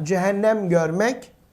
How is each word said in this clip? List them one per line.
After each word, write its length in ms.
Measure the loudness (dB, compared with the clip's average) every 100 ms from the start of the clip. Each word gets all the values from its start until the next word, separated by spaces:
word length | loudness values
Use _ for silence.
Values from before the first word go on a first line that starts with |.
cehennem 640 | -4 0 0 0 0 0 2
görmek, 640 | 2 2 0 0 -2 -12 _ _